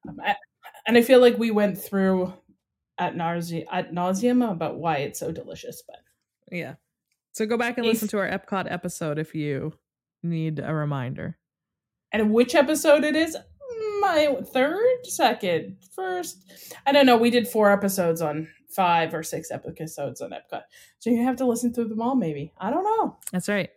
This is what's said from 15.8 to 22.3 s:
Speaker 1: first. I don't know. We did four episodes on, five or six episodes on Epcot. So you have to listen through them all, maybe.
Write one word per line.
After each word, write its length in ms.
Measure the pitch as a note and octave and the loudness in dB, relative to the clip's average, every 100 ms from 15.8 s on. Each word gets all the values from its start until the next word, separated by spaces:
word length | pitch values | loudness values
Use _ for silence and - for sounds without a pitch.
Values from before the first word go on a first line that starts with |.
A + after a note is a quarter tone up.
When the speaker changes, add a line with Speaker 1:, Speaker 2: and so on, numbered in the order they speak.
| _ - | _ -8
Speaker 1:
first. 520 | F#4 F4+ E4+ - _ - - - - | -6 -6 -8 -14 _ -20 -20 -4 2
I 60 | |
don't 140 | C#4+ C4+ | 6 6
know. 100 | A#3+ | 6
We 140 | A#3+ | 6
did 180 | A#3+ A3+ | 2 0
four 240 | A3 G#3 | 4 4
episodes 480 | G3+ G3+ F#3+ F3 E3 | 4 2 0 0 0
on, 260 | D#3 D3+ D#3+ - _ | -2 -4 -8 -16 _
five 460 | - F3+ E3 D#3+ | 0 2 2 0
or 80 | D#3+ | -4
six 260 | D#3+ D#3 - | -6 -10 -8
episodes 680 | D3 - E3 D#3+ - C#3+ - | -10 -10 -12 -12 -8 -10 -8
on 100 | - | -12
Epcot. 320 | - _ - - - - _ | -12 _ -14 -14 -20 -20 _
So 100 | A#3 | -2
you 140 | A#3+ | 0
have 120 | B3 B3+ | 0 0
to 100 | C4 | -2
listen 260 | A#3 A#3+ | 0 -2
through 160 | A#3 A3 | -2 -4
them 120 | G#3+ | -4
all, 120 | A#3 | -2
maybe. 380 | C4+ E3+ | 0 -2